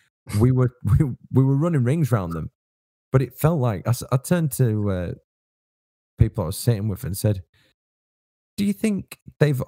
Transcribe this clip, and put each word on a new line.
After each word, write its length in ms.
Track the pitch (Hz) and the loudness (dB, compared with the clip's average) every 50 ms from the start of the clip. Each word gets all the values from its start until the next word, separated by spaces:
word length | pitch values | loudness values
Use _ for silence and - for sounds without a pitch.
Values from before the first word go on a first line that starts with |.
| _ _ _ _ _ - 101 | _ _ _ _ _ -4 0
we 140 | 104 120 127 | 2 2 4
were, 240 | 131 127 127 120 - _ | 4 2 0 0 -2 _
<laughs> 200 | - - - 147 | 0 2 2 2
we, 60 | 156 127 131 - - - | 2 0 -4 -10 -12 -2
we 140 | - 127 135 | 2 2 2
were 100 | 135 139 | 4 2
running 300 | 139 160 175 165 139 120 | 2 0 0 0 0 2
rings 260 | 120 151 170 151 - | 2 2 0 0 0
round 220 | 123 104 90 82 82 | 0 -2 -2 -4 -6
them. 180 | 80 80 - _ _ _ _ _ _ _ _ _ _ _ - | -8 -10 -10 _ _ _ _ _ _ _ _ _ _ _ 0
But 100 | - 135 | 0 0
it 160 | 135 - - | 0 0 -6
felt 220 | - - 156 175 147 | -2 0 0 2 2
like, 280 | 123 120 101 80 - | 0 0 -2 -2 -2
I 40 | 107 | -2
s-, 120 | 120 - - - | -2 -2 -2 -2
I 60 | 123 | -2
turned 340 | 127 - - 180 175 160 139 - | -2 0 0 0 0 0 -2 0
to, 380 | - 131 113 107 107 104 101 | 0 0 0 0 0 -2 -2
uh, 200 | 95 90 87 82 82 - _ _ _ _ _ _ _ _ _ _ _ _ _ _ _ _ _ _ _ | -2 -4 -4 -6 -8 -12 _ _ _ _ _ _ _ _ _ _ _ _ _ _ _ _ _ _ _
people 260 | - 117 107 - - 85 | 2 2 2 2 -4 -6
I 40 | |
was 100 | 78 - | -6 -6
sitting 320 | - - 123 117 95 104 110 | -4 -2 -2 -2 0 -2 -6
with 160 | 92 - - | -6 -6 -6
and 100 | - 110 | -8 -8
said, 280 | - - 107 98 92 - _ _ _ _ _ _ _ _ _ _ _ _ _ _ _ _ _ _ _ _ _ - - | -2 0 0 0 -2 -6 _ _ _ _ _ _ _ _ _ _ _ _ _ _ _ _ _ _ _ _ _ -6 -4
"Do 60 | 202 | -2
you 80 | 202 202 | -2 -2
think 460 | - - 220 202 165 - - - _ _ - - - | -2 -2 -2 -2 -4 -6 -10 -20 _ _ -14 0 2
they've 240 | 151 147 143 127 - | 2 2 2 -2 -4